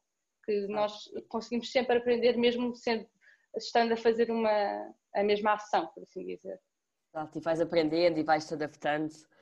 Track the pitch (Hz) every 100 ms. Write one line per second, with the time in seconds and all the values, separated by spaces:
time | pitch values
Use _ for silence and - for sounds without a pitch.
0 | _ _ _ _ - 208 196 208 208 -
1 | - - - 226 220 240 - 269 240 240
2 | 247 233 240 233 240 240 247 240 247 226
3 | - _ _ _ _ - - 240 233 226
4 | 233 226 226 226 220 208 202 208 214 -
5 | _ 202 202 208 214 208 - 196 165 -
6 | 180 185 180 180 190 185 _ _ _ _
7 | _ 156 151 160 165 160 165 170 156 165
8 | 175 156 156 156 151 156 147 - 147 151
9 | 156 156 _ _